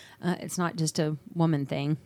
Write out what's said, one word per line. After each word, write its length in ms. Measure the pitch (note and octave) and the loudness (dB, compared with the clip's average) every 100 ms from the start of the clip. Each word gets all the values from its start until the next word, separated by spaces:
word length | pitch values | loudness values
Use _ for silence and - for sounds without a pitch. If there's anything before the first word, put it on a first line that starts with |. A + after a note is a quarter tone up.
| - - | -20 -6
Uh, 140 | F3 - | -2 -2
it's 180 | - - | -4 -2
not 160 | E3+ | -2
just 240 | E3 D#3+ - | 0 0 2
a 180 | D3+ D3+ - | 0 -2 -6
woman 300 | E3+ E3 D3 | 2 2 4
thing 320 | C3+ D3 C#3+ D3+ | 0 -2 0 -2